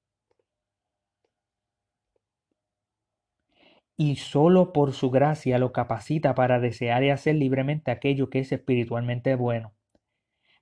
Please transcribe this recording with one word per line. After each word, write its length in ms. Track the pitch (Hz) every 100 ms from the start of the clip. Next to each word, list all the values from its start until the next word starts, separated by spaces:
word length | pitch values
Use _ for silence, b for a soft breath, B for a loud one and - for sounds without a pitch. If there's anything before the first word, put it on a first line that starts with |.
| _ _ _ _ _ _ _ _ _ _ _ _ _ _ _ _ _ _ _ _ _ _ _ _ _ _ _ _ _ _ _ _ _ _ _ b b b _ -
Y 200 | 151 135
solo 580 | - 143 160 185 180
por 200 | 151 143
su 180 | 127 131
gracia 480 | 131 143 151 123 123
lo 120 | 113
capacita 640 | - 120 113 - 156 143
para 260 | 127 127 123
desear 440 | 120 110 120 120
y 80 | 139
hacer 240 | 139 156 151
libremente 560 | 135 131 135 151 -
aquello 400 | 120 139 139 131
que 80 | 131
es 120 | 131
espiritualmente 840 | 131 - 123 117 117 120 123 131 131
bueno. 380 | 120 117 110 _ _ _ _ _ _ _ _ _